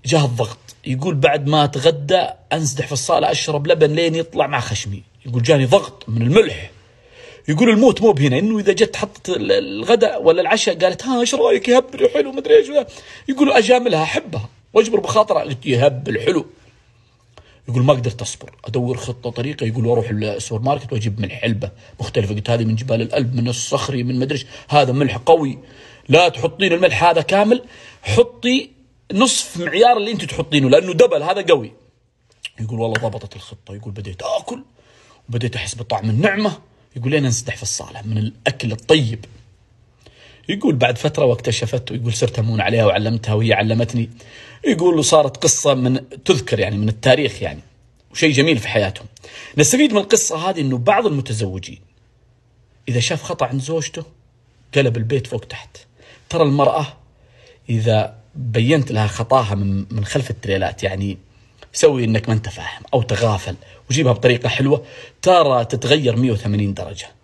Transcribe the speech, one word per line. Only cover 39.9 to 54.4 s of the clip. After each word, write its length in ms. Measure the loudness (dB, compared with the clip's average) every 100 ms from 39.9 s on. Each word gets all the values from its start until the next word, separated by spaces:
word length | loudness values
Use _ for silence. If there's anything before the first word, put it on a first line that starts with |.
| _ -20 _ -20 -18 -8
يقول: 260 | -2 0
"بعد 240 | 2 2 0
فترة 260 | -2 2
واكتشفت"، 680 | 2 2 -2 -4 -2 -4 -6
ويقول: 240 | -6 -4
"صرت 240 | -2 -4 -2
أمون 220 | -2 0
عليها 260 | 0 4 4
وعلمتها 480 | 2 0 -2 -2
وهي 180 | 0 2
علمتني." 580 | 2 2 0 0 -2 -4 -10 -20 -20 -20 -6
يقول: 340 | -2 2 2 2
"وصارت 380 | 4 4 4 0
قصة 380 | 0 2 2
من، 340 | 2 2 0 -4 -8
تذكر 340 | 0 0 0 -2
يعني، 180 | -2 -2
من 120 | -2
التاريخ 540 | 0 2 2 2 -4
يعني، 180 | -8 -10 -20 _ _ _ _
وشيء 200 | 0 2
جميل 260 | 2 2 0
في 100 | 0
حياتهم." 380 | -2 -2 -6 -18 -20 -20 -20 -8 0
نستفيد 340 | 2 4 2
من 60 | 2
القصة 520 | 2 0 0 -4 -4
هذه 100 | -2
إنه 180 | -2 0
بعض 280 | 2 2 2
المتزوجين 720 | -2 -6 -6 -6 -8 -14 -20 _ _ _ _ _ _ _ _ _ _ -4
إذا 120 | -2
شاف 220 | -2 -6
خطأ 240 | -6 -6 -4
عند 140 | -4
زوجته، 440 | -4 -6 -6 -12 -16 _ _ _